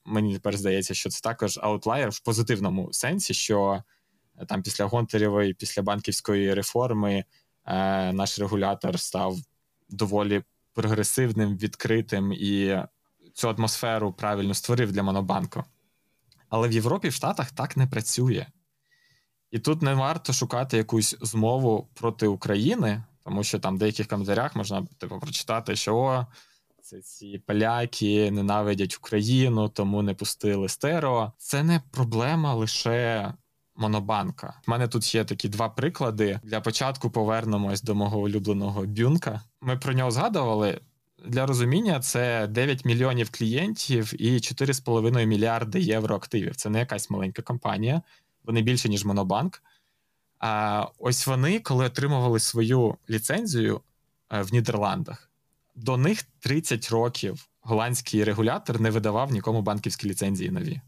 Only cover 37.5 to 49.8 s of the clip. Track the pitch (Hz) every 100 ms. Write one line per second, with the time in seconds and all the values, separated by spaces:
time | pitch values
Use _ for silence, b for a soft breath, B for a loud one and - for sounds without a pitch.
37.5 | 101 98 98 113 104 104 107 104 104 101
38.5 | 98 98 101 98 104 123 170 - 107 -
39.5 | _ 131 127 139 131 127 117 220 185 120
40.5 | 107 104 - - _ _ _ - 123 135
41.5 | 123 120 165 226 139 - 123 123 117 107
42.5 | 113 139 131 120 117 131 123 113 - 113
43.5 | 127 196 214 - 120 107 - 117 123 -
44.5 | - 139 131 - 113 113 123 110 104 113
45.5 | 113 110 190 170 110 107 101 - 110 -
46.5 | - 110 110 123 104 - 98 95 - -
47.5 | 120 110 98 113 160 b b b _ 113
48.5 | 117 110 123 117 101 101 101 92 101 180
49.5 | - b b